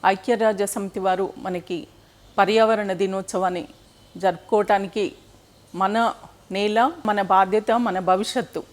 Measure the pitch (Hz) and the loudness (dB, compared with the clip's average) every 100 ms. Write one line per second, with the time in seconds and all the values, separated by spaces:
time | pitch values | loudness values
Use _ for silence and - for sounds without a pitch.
0 | 180 196 - 233 220 202 202 - 196 202 | 0 0 -2 0 2 0 -4 -4 -6 -2
1 | 190 185 196 - 190 180 - 170 - - | -2 0 -4 -6 -8 -8 -6 -10 -10 -20
2 | _ _ - - 196 220 220 220 202 185 | _ _ -10 0 2 4 4 2 0 -2
3 | 190 190 190 185 185 180 - - _ _ | -2 -2 -4 -2 -2 -2 -8 -18 _ _
4 | - 185 185 170 - 214 208 202 196 220 | -20 -2 -2 -2 -2 0 2 0 0 -4
5 | 190 - - - _ _ _ 170 190 214 | -4 -6 -20 -20 _ _ _ -2 0 2
6 | 233 - - - _ 190 208 214 254 339 | 0 -2 -16 -20 _ -4 0 2 0 0
7 | 214 202 190 190 190 214 214 226 233 185 | -2 -2 2 4 4 2 2 0 0 -2
8 | 180 185 214 - 175 165 - | 0 0 0 -4 -6 -8 -12